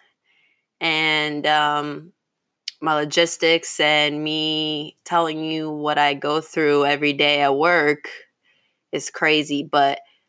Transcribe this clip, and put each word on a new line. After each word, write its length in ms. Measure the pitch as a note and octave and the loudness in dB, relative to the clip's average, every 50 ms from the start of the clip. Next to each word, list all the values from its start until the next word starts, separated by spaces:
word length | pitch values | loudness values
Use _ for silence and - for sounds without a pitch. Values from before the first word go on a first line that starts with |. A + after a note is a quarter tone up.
| _ _ _ _ _ _ _ _ _ _ _ _ _ _ _ _ | _ _ _ _ _ _ _ _ _ _ _ _ _ _ _ _
and, 640 | D#3 E3 D#3 D#3 D#3+ D#3 D#3 D3+ D3+ D3+ D3 D3 D3 | -4 -2 0 0 0 0 0 0 0 -2 -4 -2 0
um, 680 | D3+ D3+ D3+ D3+ D3 D3 D3 D3 D3 C#3+ D#3 D#3 F3 _ _ _ _ _ _ _ _ _ _ _ - - _ | 2 2 2 2 2 0 -2 -4 -6 -8 -12 -14 -18 _ _ _ _ _ _ _ _ _ _ _ -16 -12 _
my 140 | - D#3+ D3+ | -2 0 0
logistics 840 | D3 D3+ D3 - E3+ E3+ E3 - - E3+ D#3+ E3 E3 - - - - | 0 -2 0 2 2 2 2 0 0 2 2 2 2 0 -2 -2 0
and 440 | D3+ D3+ D3+ D3+ D3 D3 D3 D3+ D#3 | 2 2 2 2 2 0 -2 -4 -4
me 720 | D3+ D#3 D#3 D#3 D#3 D#3 D#3 D#3 D3+ D3+ D3 D3+ D#3 - _ _ | -4 -4 -4 -2 -2 -2 -2 -2 -4 -4 -6 -8 -12 -16 _ _
telling 400 | - F3 E3+ E3+ D#3+ D#3 D#3 D#3 | -2 0 0 0 0 -4 -6 -6
you 260 | D#3 D#3+ D#3 D#3 D#3 | -6 -4 -6 -6 -6
what 280 | D3+ D3 D3 D3+ D3 C#3+ | -6 -4 -4 -2 0 2
I 160 | D3 C#3+ C#3+ | 2 2 0
go 260 | C#3 C#3+ D3 D3+ D#3+ | -2 -2 -2 -2 -2
through 460 | D#3 - - E3 D#3 D3 D3 C#3+ C#3+ | -4 -4 -2 0 2 2 4 4 4
every 260 | C#3+ D3 C#3+ D3 D3 | 2 0 0 0 -2
day 300 | C#3 C#3 D3 D3 D3 C#3+ | 0 2 2 2 2 2
at 140 | C#3+ C#3 C3+ | 2 2 2
work 520 | C#3 D#3 F3 F3 D#3+ D3 D3 D3 D3 - - - - - _ _ _ _ _ _ _ _ _ _ _ _ _ | 2 2 4 4 4 4 2 0 -2 -6 -14 -18 -18 -20 _ _ _ _ _ _ _ _ _ _ _ _ _
is 180 | - D3 - - | -8 -8 -8 -8
crazy. 520 | - - E3+ D#3 D#3 D3+ C#3+ D3 C#3+ C#3+ | -6 -2 0 2 2 2 0 -2 -4 -6
But 380 | D#3+ - - D3 C#3 C#3 C3+ - - _ _ _ _ | -4 0 2 4 4 4 2 -2 -10 _ _ _ _